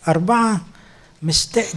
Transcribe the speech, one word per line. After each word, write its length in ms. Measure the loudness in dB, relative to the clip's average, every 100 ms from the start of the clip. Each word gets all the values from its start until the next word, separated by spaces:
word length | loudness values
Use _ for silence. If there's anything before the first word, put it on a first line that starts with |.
| -2
أربعة، 540 | 0 2 2 2 0 -6 -20 -20 -20 -20 _
مشتاق 520 | -2 -2 0 -2 -2